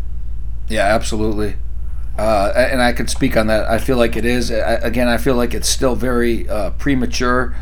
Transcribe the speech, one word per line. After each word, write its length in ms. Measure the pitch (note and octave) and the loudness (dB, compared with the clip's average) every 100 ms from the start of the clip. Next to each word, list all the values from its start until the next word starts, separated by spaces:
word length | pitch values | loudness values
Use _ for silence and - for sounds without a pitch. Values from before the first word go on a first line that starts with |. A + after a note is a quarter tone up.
| - - - - - - - | -2 -4 -4 -4 -4 -4 -2
Yeah, 180 | G#2+ G2 | 0 2
absolutely. 680 | A2 - A2 G#2+ G#2 G#2 - - - - - - - | 2 2 0 0 0 -2 -2 -2 -2 -2 -4 -4 -2
Uh, 340 | G#2+ G#2+ G2+ B2 | 2 2 2 2
a-, 180 | B2+ | 2
and 80 | C3 | 2
I 120 | A#2+ | 2
could 160 | A#2 A#2+ | 0 -2
speak 280 | - C3+ A#2+ | 0 2 2
on 100 | A2 | 2
that. 220 | A2 - | 2 2
I 80 | A2+ | 0
feel 200 | - B2 | 2 2
like 180 | A#2 A2+ | 2 0
it 100 | A2+ | 0
is. 260 | B2 A#2 | 0 0
I, 40 | A2+ | 0
again, 520 | G2 A2+ B2 A2 A#2+ | 0 0 0 0 0
I 100 | A#2 | 0
feel 180 | C#3+ B2 | 0 0
like 180 | A#2+ | 0
it's 160 | A2 - | -2 -2
still 240 | - C3+ | 0 0
very, 560 | A2+ B2+ A#2+ A#2+ A2 - | 0 0 0 2 0 -2
uh, 220 | G#2 F2+ | -2 -2
premature. 840 | - C#3+ C3 A#2+ - B2 B2 A#2+ - | -2 0 0 0 0 0 0 0 -2